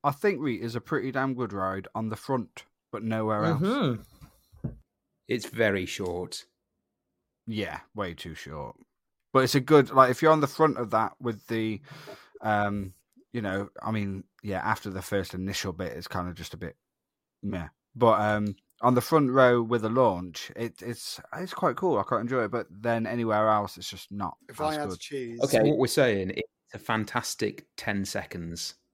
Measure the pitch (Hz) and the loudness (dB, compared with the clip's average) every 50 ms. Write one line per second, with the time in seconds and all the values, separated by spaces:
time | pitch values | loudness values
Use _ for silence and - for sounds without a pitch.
0 | - 143 139 - - 208 196 123 151 139 117 87 101 117 113 123 - - 160 131 | 0 -2 -2 2 0 0 0 2 -2 -2 -2 -2 -4 -4 -6 -6 -4 -2 -2 -2
1 | 95 135 123 135 135 135 131 123 123 104 98 98 95 95 95 98 95 - _ 110 | -2 -2 -2 0 0 0 0 -2 -4 -4 -2 -2 -2 -2 -2 -4 -8 -8 _ -6
2 | 113 110 107 - - - 135 123 104 - _ - - _ _ _ _ _ - 104 | -4 -4 -6 -6 -4 -2 -2 -2 -2 -6 _ -20 -20 _ _ _ _ _ -10 -6
3 | 110 110 110 110 110 110 107 104 - 165 165 135 170 202 247 285 208 143 120 110 | -4 -2 -2 0 0 0 0 2 2 0 0 0 0 0 0 0 0 0 -2 -2
4 | - _ _ _ - - _ _ _ _ _ - - - - - _ _ _ _ | -8 _ _ _ -20 -20 _ _ _ _ _ -12 -10 -10 -10 -12 _ _ _ _
5 | _ _ _ _ _ - 120 120 - - - 113 113 107 98 98 95 92 - - | _ _ _ _ _ -6 -6 -6 -6 -8 0 2 2 2 2 0 -2 -4 -6 -6
6 | 98 90 87 90 90 87 - - - _ _ _ _ _ _ _ _ _ _ _ | -6 -4 -4 -6 -6 -8 -10 -14 -14 _ _ _ _ _ _ _ _ _ _ _
7 | _ _ _ _ _ _ _ _ _ - 110 107 101 85 78 - - _ _ 104 | _ _ _ _ _ _ _ _ _ -8 -4 -4 -4 -4 -6 -12 -14 _ _ -6
8 | 101 90 85 - - 87 78 - - 69 71 76 69 60 - _ - _ _ _ | -6 -6 -6 -10 -12 -12 -12 -12 -12 -12 -10 -10 -10 -12 -14 _ -20 _ _ _
9 | _ _ _ _ _ _ - 131 131 123 - 147 123 120 156 147 131 - 147 135 | _ _ _ _ _ _ 2 4 4 6 2 2 6 8 8 8 8 8 8 8
10 | 131 127 127 - 160 160 160 156 143 139 - - 160 151 135 - 120 101 104 110 | 8 8 6 4 6 6 6 6 4 0 2 2 2 4 4 0 -4 0 2 2
11 | 110 92 - _ 131 120 113 101 _ - 117 113 110 110 107 98 - - - - | 2 0 -4 _ -4 -4 -4 -4 _ -4 -2 -2 0 -2 -4 -6 -10 -16 -20 -18
12 | - - - - - _ _ - - 107 107 104 104 101 101 101 98 95 90 _ | -18 -18 -20 -20 -20 _ _ -6 0 2 2 2 2 0 0 -4 -6 -8 -12 _
13 | _ _ _ _ _ _ - 120 104 98 92 101 101 - _ - - 110 110 107 | _ _ _ _ _ _ -6 -4 -4 -2 -2 -4 -4 -6 _ -8 -4 -2 -2 -2
14 | 101 98 98 95 - _ _ _ - 101 95 92 - 104 107 - - 101 92 95 | -2 -2 -4 -8 -10 _ _ _ -8 -4 -4 -2 0 -2 -2 -2 -4 -8 -8 -8
15 | - - 104 98 95 - - 92 92 98 98 - - 101 82 85 92 82 - 80 | -6 -2 -2 -2 -2 -4 -6 -6 -6 -4 -4 -4 -6 -6 -6 -4 -6 -6 -6 -10
16 | 85 - - 95 90 90 85 - 82 - - 98 92 80 - _ _ _ _ _ | -12 -6 -6 -4 -4 -4 -8 -10 -12 -14 -12 -10 -12 -12 -12 _ _ _ _ _
17 | _ _ _ _ _ _ _ _ - 101 98 90 82 80 _ _ _ _ _ 117 | _ _ _ _ _ _ _ _ -8 -6 -6 -6 -8 -10 _ _ _ _ _ 4
18 | 120 117 107 95 107 107 104 104 104 104 98 _ _ _ _ _ 113 123 123 120 | 6 6 6 6 4 2 2 2 0 -2 -4 _ _ _ _ _ 2 4 4 4
19 | 117 - 160 156 143 127 123 135 131 123 123 120 117 113 120 117 104 110 113 127 | 2 4 4 4 4 4 6 6 8 8 6 4 2 2 0 0 0 2 2 4
20 | 127 110 92 87 92 90 82 - - - - - 117 117 - - - 120 113 - | 4 4 2 0 -6 -8 -10 -12 -12 -12 -8 -8 -8 -8 -8 -10 -10 -10 -10 -10
21 | - - - - - - - - 185 185 - - 196 160 117 - - 180 143 104 | -10 -12 -12 -14 -14 -12 -10 -10 -8 -8 -6 -2 -2 -2 0 0 0 2 2 2
22 | 95 - 123 107 110 120 131 127 113 101 123 117 104 _ - 101 110 117 117 117 | 0 0 -2 -2 -2 -2 -2 -2 -2 0 -2 -4 -6 _ -14 -6 -2 0 0 0
23 | 113 95 117 120 117 113 107 107 107 110 107 107 101 98 - 90 85 - - 92 | 0 -2 -2 -2 0 2 2 4 4 4 4 2 2 -2 -8 -12 -12 -12 -12 -14
24 | - _ 98 101 98 80 - _ _ - 113 117 151 156 156 151 147 98 90 87 | -14 _ -8 -6 -6 -6 -8 _ _ -20 -8 -4 -4 -2 -2 -2 -4 -6 -8 -10
25 | - - 143 135 127 117 117 117 131 139 - 113 107 143 - 107 131 120 - 156 | -10 -10 -8 -8 -8 -8 -2 -2 0 2 4 6 6 6 4 4 2 2 4 4
26 | 135 123 107 98 95 95 - - - - _ _ _ _ - 107 - - 113 110 | 4 4 4 0 -2 -2 -4 -4 -6 -6 _ _ _ _ -16 -14 -4 -2 -2 -2
27 | 107 101 - 120 - - - - 110 104 101 - - _ _ - - 117 101 98 | -2 -2 -4 -4 -4 -4 -4 -4 -4 -4 -4 -8 -18 _ _ -8 -6 -4 -4 -2
28 | 95 - - 101 - - - 87 85 85 85 82 - - - _ _ _ | -4 -4 -6 -8 -8 -8 -10 -10 -10 -10 -10 -10 -10 -12 -12 _ _ _